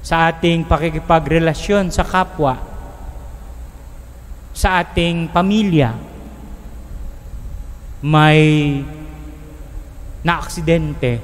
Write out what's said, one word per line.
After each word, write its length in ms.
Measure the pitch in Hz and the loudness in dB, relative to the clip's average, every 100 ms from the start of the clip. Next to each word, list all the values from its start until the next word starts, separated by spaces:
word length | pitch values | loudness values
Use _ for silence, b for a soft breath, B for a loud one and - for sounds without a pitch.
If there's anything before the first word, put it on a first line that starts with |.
Sa 260 | - 165 165 | 0 2 2
ating 320 | 165 170 170 170 | 4 2 2 2
pakikipagrelasyon 1300 | 156 165 156 - 165 143 165 165 147 - 202 185 | 0 0 -2 4 4 4 4 4 0 2 2 2
sa 80 | - | 0
kapwa, 560 | 170 185 185 - 143 127 - - - - - - - - - - - - - - - - - - - | 0 0 0 0 0 0 -8 -12 -14 -14 -14 -12 -14 -14 -14 -14 -14 -16 -16 -16 -16 -18 -16 -16 -14
sa 300 | - 202 185 | 0 4 4
ating 480 | 175 180 170 170 165 | 2 0 2 0 0
pamilya, 640 | 175 190 214 202 160 123 113 - - - - - - - - - - - - - - - - - - - - | 2 4 4 4 4 4 0 -10 -16 -16 -16 -16 -14 -14 -14 -12 -10 -10 -12 -14 -12 -12 -12 -12 -14 -14 -6
may 800 | 143 156 151 156 156 151 147 139 139 - - - - - - - - - - - - - 170 | 4 6 8 8 6 6 2 0 -4 -10 -14 -14 -16 -16 -18 -16 -14 -14 -14 -14 -14 -4 -2
naaksidente 960 | 165 - - 160 165 156 143 127 117 | -2 -4 -4 2 2 2 -2 -2 -2